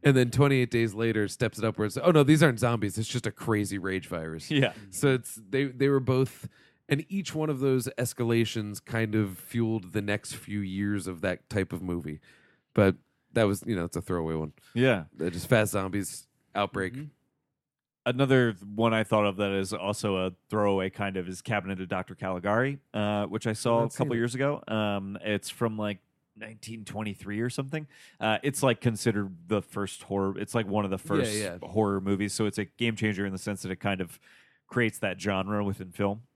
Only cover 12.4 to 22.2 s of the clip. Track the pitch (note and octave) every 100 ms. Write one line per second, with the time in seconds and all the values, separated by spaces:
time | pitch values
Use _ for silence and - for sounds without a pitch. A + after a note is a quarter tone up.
12.4 | _ _ _ - G2 F#2 _ _ _ -
13.4 | G#2+ G2 - G#2 E2+ - - F2+ D#2+ D#2+
14.4 | D#2 - _ A#2+ C3 G#2+ E2 - E2 F2
15.4 | - A#2 G#2+ G#2 F#2+ G2 F#2+ - - _
16.4 | _ G2+ G2+ - F#2+ B2+ D3+ _ _ _
17.4 | _ _ _ _ _ _ - B2 C3+ C3
18.4 | A#2+ F#2+ G2+ G#2 A2+ A2 G#2+ A2 G#2 F#2+
19.4 | G2+ G2 F#2+ G2 G2 G#2 G#2+ F#2+ F#2 F2+
20.4 | _ G#2+ G#2 G2 F#2+ - G2+ F#2+ F2 F2+
21.4 | - G#2+ F#2 G2 F#2 F#2+ F#2 F#2